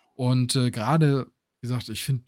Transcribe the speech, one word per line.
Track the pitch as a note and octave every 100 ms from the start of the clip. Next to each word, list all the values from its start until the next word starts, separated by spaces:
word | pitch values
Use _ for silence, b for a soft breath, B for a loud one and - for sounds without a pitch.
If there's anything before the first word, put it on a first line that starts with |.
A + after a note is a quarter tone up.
| b
und, | - B2+ B2+ B2 C3+
äh, | B2
gerade, | A#2 A2 D#3+ D3+ C#3 - _ _ _
wie | A#2+
gesagt, | B2 -
ich | A2
finde, | - C3